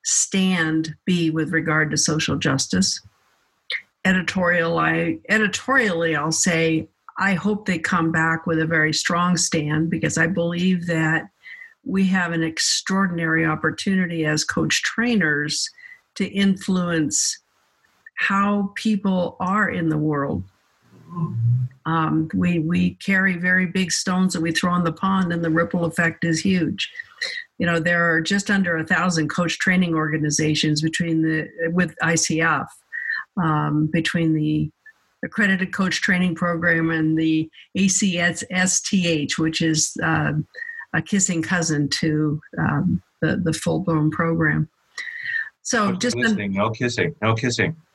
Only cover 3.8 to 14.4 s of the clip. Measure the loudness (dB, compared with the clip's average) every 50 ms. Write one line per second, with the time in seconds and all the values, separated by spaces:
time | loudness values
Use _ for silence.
3.8 | -10 _ _ _ _ 0 2 2 0 -2 -2 0 2 2 2 2 2 0 0 0
4.8 | 2 2 2 0 0 -2 -4 -6 _ -2 0 2 2 0 -2 -4 -2 0 2 2
5.8 | 2 2 0 0 0 0 0 0 0 0 0 0 2 2 2 2 2 2 2 0
6.8 | -2 -6 _ _ _ -16 -6 -2 0 0 0 0 0 -2 -2 -2 -2 -4 -4 -4
7.8 | -2 -2 0 0 0 2 2 2 2 2 0 -2 -2 -2 0 0 0 0 2 2
8.8 | 2 2 0 -2 -2 0 0 0 2 2 2 2 0 0 0 -2 0 0 0 0
9.8 | 0 0 0 -2 -2 -2 0 0 0 0 2 0 -2 -2 -2 0 2 2 2 0
10.8 | 0 -2 0 0 2 2 0 0 -2 -6 _ _ _ -20 -20 -20 -20 -20 _ _
11.8 | _ -4 0 2 2 4 2 2 0 0 -2 -2 -2 -2 -2 -2 -2 0 0 -2
12.8 | -2 -2 0 0 0 0 0 -2 0 0 2 2 2 0 0 0 -2 -2 -2 -2
13.8 | -2 0 0 0 0 0 -2 -2 0 0 0 0